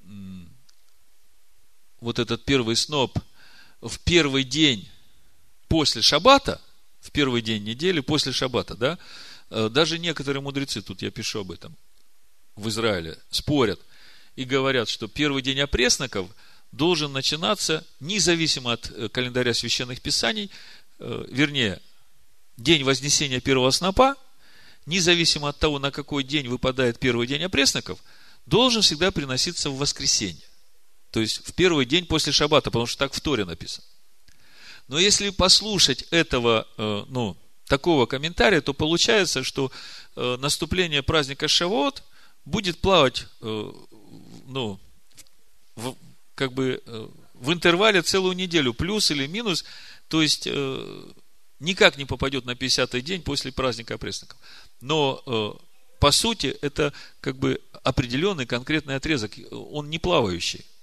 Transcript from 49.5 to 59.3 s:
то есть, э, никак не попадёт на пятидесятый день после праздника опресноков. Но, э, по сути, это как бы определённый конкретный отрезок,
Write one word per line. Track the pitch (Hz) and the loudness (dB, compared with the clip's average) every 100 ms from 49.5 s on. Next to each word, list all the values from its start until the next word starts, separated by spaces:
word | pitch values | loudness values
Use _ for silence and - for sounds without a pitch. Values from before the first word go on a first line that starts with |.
| 165 - - - - - | -4 -4 -18 -20 -20 -4
то | 160 | 0
есть, | 151 - - | 2 0 -2
э, | 120 139 131 - - 90 - - - - - | -4 -4 -6 -10 -14 -18 -20 -20 -20 -20 -10
никак | 147 185 196 147 | -6 6 6 6
не | |
попадёт | 139 131 139 135 | -8 -4 -2 -4
на | 123 120 | -6 -6
пятидесятый | 131 - 127 123 | -2 0 0 -2
день | 135 190 | -4 -6
после | 147 143 135 | -4 -4 -4
праздника | - 131 117 113 | -2 -2 -2 -8
опресноков. | 110 107 98 - - - - - - | -8 -8 -10 -12 -20 -20 -20 -20 -18
Но, | 123 156 143 135 | -2 0 2 0
э, | - 113 104 - - - - - | -4 -4 -4 -6 -18 -20 -20 2
по | 143 | 4
сути, | 143 226 233 135 - | 4 0 -2 -4 -4
это | 143 - 147 - - - | -6 -2 -2 -2 -20 -10
как | - 131 | -8 -2
бы | 135 - - - | -2 -2 -6 -6
определённый | - 127 123 127 185 180 | -2 0 0 0 0 -2
конкретный | 123 120 123 156 143 139 | -4 -4 -2 -2 -2 -6
отрезок, | 151 151 107 | -2 -2 -2